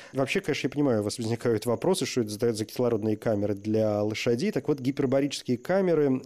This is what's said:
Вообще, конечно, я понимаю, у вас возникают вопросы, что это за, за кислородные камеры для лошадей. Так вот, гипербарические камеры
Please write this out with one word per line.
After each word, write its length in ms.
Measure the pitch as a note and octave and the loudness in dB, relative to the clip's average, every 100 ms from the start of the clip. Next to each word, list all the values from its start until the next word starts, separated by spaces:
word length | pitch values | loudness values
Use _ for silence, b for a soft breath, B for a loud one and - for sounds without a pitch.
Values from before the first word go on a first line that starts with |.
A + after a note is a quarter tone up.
| B | B
Вообще, 260 | C3 C3 G3 | -4 -2 -2
конечно, 280 | - C3+ C3+ | -2 -2 -2
я 40 | |
понимаю, 300 | C#3 C#3+ A2 | 0 2 2
у 20 | |
вас 140 | G#2 - | 0 -2
возникают 480 | A2 A#2 B2 G#2+ B2 | -4 -2 0 0 0
вопросы, 400 | A2+ F3 F#3+ B2+ | 0 0 0 0
что 160 | B2+ | -2
это 80 | G#2+ | -2
за, 240 | G#2 A#2+ | 0 0
за 120 | A2 G#2+ | 0 -2
кислородные 520 | - A#2+ A2+ A2 G#2 | -2 0 2 0 0
камеры 380 | A#2+ G#2 G#2 G2+ | 0 0 0 -2
для 460 | G#2 G#2+ G#2+ G#2 | 0 2 2 2
лошадей. 500 | G#2 G#2+ B2+ A#2+ G3+ | 0 0 0 0 0
Так 180 | D3 C3+ | -2 -2
вот, 100 | D3 | -2
гипербарические 800 | B2+ C3+ C3+ C#3 C#3 - - A#2+ | -2 -2 0 2 0 -4 -4 -4
камеры 640 | - F#3+ F3+ D#3 C#3+ C3 | 0 0 2 4 4 2